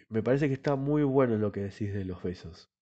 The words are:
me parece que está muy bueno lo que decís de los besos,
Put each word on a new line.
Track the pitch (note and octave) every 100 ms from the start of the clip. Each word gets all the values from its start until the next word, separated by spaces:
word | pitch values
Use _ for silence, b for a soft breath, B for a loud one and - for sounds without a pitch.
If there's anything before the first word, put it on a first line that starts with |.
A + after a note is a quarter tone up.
| -
me | A2
parece | A2+ C#3 D3+
que | C3+
está | D3+ C#3
muy | C#3 D3+
bueno | C#3+ C3+ B2+ G#2+
lo | G#2
que | G2
decís | G2 - G#2
de | G2+
los | F#2 F2+
besos, | F#2 F2+ E2+ E2 - _